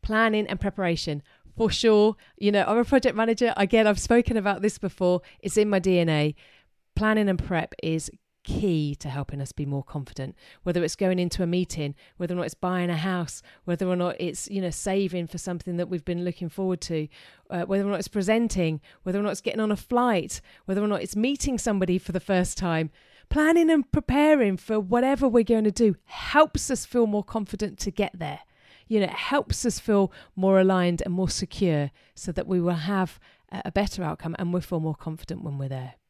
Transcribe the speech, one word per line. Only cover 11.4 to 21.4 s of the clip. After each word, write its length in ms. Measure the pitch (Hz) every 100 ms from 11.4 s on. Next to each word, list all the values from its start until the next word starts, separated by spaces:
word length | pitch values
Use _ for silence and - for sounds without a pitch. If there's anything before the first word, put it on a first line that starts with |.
a 40 | 175
meeting, 480 | 180 175 - 143 143 _ _
whether 180 | 175
or 20 | 180
not 100 | 160
it's 80 |
buying 360 | - 180 185 175
a 60 | 165
house, 460 | 180 180 160 - _ -
whether 220 | - 175 185
or 100 | 180
not 200 | 180 -
it's, 300 | 175 185 -
you 100 | 202
know, 100 | 185
saving 560 | - - 196 196 180 165
for 120 | 175
something 380 | - 175 - 175
that 120 | 175
we've 160 | 175
been 200 | 151 175
looking 240 | 180 165 170
forward 320 | - 190 180
to, 260 | - 160 151 - - - _
uh, 120 | 175
whether 240 | 175 196 202
or 40 |
not 80 | 202
it's 100 | 196
presenting, 720 | 214 185 220 233 190 165 156 _ _
whether 160 | - 196
or 40 |
not 100 | 208
it's 80 | 190
getting 200 | 226 214
on 120 | 214
a 40 | 208
flight, 640 | - 240 247 202 170 - - -
whether 180 | - 190
or 60 | 208
not 140 | 208
it's 140 | - 202
meeting 420 | 247 285